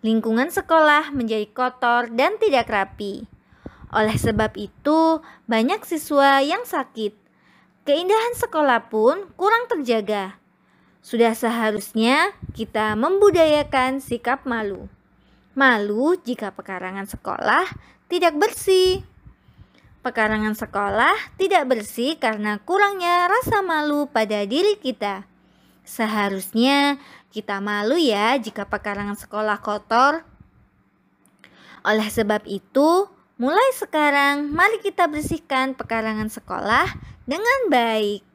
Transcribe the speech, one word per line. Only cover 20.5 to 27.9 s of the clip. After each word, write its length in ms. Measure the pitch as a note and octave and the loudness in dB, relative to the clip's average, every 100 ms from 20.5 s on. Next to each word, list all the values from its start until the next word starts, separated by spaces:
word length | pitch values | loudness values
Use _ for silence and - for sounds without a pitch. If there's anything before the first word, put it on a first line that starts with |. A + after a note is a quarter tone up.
sekolah 640 | G#3+ A#3+ G3+ G3+ G3+ C4+ G#4 - - | -4 -6 -4 -2 2 2 0 -4 -4
tidak 320 | F#4+ F4+ C4+ | 2 2 2
bersih 480 | A#3+ G#3 - B3 D#4+ | -2 -4 -4 -4 -2
karena 400 | B3 G#3+ G#3 G#3 | -2 -2 -4 -6
kurangnya 640 | - F#4+ G4+ G4+ F4 F4 F4+ | -2 0 2 0 0 2 2
rasa 320 | G#4+ - G#4+ F#4+ | 0 0 -2 0
malu 400 | D#4 D4+ D4 C#4+ | -2 0 -2 -2
pada 400 | A#3 G#3+ G#3+ G3+ | -2 -2 -2 -2
diri 320 | C4 G4 G#4 | 0 0 0
kita. 480 | C4 A3 G#3 G3 G3+ _ _ _ _ _ - | -4 -6 -6 -8 -14 _ _ _ _ _ -20
Seharusnya 1120 | - A3 G#3+ G3+ F#3+ F#3 A3 B3+ C#4 C#4+ C#4 - - _ | -6 -4 0 -2 -4 -4 0 2 4 2 -2 -8 -20 _
kita 320 | A3 - G3+ | -14 -8 -6
malu 320 | G3+ G#3 G#3 | -4 -4 0